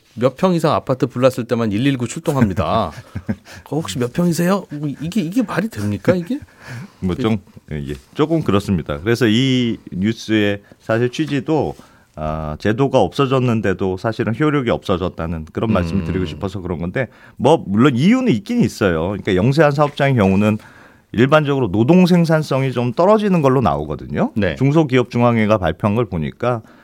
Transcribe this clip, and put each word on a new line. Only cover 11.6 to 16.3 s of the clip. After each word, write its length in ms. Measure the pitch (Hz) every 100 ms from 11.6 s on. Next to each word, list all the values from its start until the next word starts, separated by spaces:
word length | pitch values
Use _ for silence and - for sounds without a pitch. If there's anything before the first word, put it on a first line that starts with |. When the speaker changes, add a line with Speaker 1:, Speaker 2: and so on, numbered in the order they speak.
| 90 - - _ _ -
Speaker 2:
아, 400 | 78 78 78 76
제도가 400 | 101 113 139 127
없어졌는데도 960 | 90 - 135 135 127 110 101 107 95 92
사실은 380 | 117 - 107 113
효력이 320 | 151 147 117
없어졌다는 760 | 87 - 90 90 - 85 85 78
그런 180 | - 92
말씀을 300 | 92 85 95
Speaker 1:
음. 40 | 82
Speaker 2:
드리고 200 | 92
싶어서 340 | 90